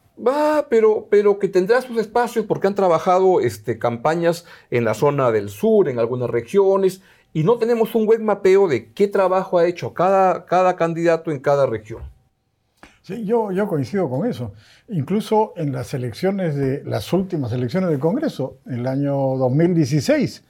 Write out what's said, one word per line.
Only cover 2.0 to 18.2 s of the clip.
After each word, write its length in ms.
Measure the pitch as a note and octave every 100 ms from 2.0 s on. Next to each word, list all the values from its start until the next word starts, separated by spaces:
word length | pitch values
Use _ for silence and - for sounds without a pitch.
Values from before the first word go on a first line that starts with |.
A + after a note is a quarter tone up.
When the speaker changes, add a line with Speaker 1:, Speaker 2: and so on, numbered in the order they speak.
| A3 A#3+ A#3 A#3 G#3+
Speaker 1:
porque 220 | D3 G3
han 80 | G3+
trabajado, 640 | F#3+ D#3+ F#3+ F3+ F#3+ E3+
este, 380 | A#2+ G2 - A2
campañas 640 | A#2+ A#2 D3+ E3+ E3+ E3 - - -
en 160 | B2+ A#2
la 80 |
zona 380 | G#2+ D3 C#3+ B2+
del 180 | A2 G2+
sur, 400 | G2+ A3 G#3+ D#3+
en 80 | A#2+
algunas 320 | A#2 B2 A#2+
regiones, 720 | A#2 A#2 G3 F#3+ G3 F#3+ F#3+ _ _ _
y 100 | D#3+
no 140 | D#3+ A#3+
tenemos 340 | A3+ A#3 A3+
un 140 | A#3 G#3+
buen 160 | A3+ G#3+
mapeo 420 | G3+ F#3+ G3 F#3+
de 260 | A#2+ -
qué 140 | - G3+
trabajo 520 | G3+ F#3 F#3 F#3 F3+
ha 80 | F3
hecho 260 | F3 A#2+
cada, 520 | - F3+ G3 F#3+ E3+ -
cada 300 | F3+ F#3 F3
candidato 540 | E3+ E3 E3+ E3 E3
en 100 | C#3
cada 280 | C#3+ C#3+ C3
región. 340 | A2 - A2+ C#2+ - _ _ _ _ _ _ - _
Speaker 2:
Sí, 220 | - A3 G3+
yo, 260 | A#3 G#3+
yo 160 | F#3 G3+
coincido 420 | D#3+ C3+ G3 D#3+
con 180 | B2+ A#3
eso. 260 | C3 A2+ - _ _ -
Incluso 640 | F#3+ C#3 G#3 G#3 G#3+ G#3+ -
en 160 | D3
las 220 | C3 -
elecciones 640 | C#3 B2 A2+ F#3 G3+ F3 C#3+
de, 280 | C#3 C#3+
las 300 | B2+ A#2 -
últimas 380 | F3 F#3+ E3 A#2+
elecciones 380 | B2 B2+ F3+ F#3
del 100 | C#3+
Congreso, 580 | D#3+ B3